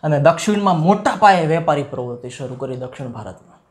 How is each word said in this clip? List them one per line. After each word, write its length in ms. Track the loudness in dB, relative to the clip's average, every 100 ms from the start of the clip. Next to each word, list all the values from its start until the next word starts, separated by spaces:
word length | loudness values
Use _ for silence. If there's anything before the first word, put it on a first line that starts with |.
અને 180 | 0 4
દક્ષિણમાં 600 | 4 4 0 0 2 2
મોટા 360 | 2 2 2 4
પાયે 280 | 6 6 2
વેપારી 360 | 0 0 -2
પ્રવૃત્તિ 460 | -2 -8 -8 -8 -12
શરૂ 260 | -12 -12
કરી 220 | -10 -10 -8
દક્ષિણ 320 | -10 -12 -12
ભારતમાં. 460 | -12 -14 -16 -20 -20 _